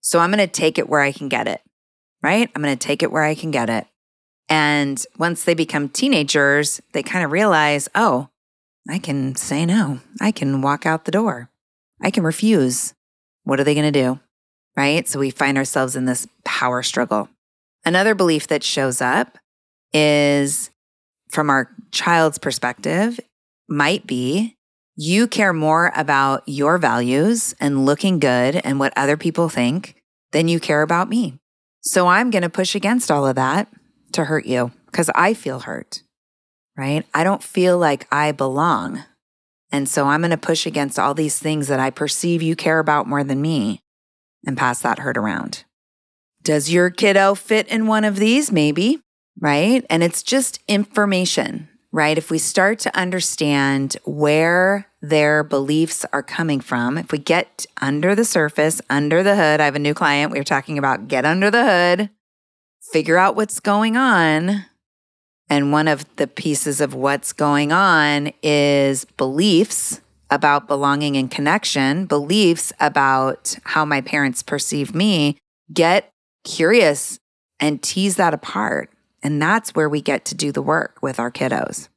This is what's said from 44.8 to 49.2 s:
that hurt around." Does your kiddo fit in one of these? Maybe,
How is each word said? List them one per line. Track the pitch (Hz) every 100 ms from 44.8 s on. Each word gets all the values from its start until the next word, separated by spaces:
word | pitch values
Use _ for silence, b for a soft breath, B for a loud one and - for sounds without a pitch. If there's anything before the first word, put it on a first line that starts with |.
that | 120 113
hurt | 135 120
around." | 107 85 - - _ _ _ _ _ _ _ _
Does | - 151 143
your | 175 180
kiddo | 180 208 196 196
fit | 196 - 220 220
in | 226 220
one | 214
of | 214 196
these? | 214 254 294
Maybe, | 175 147 151 208 302 _ _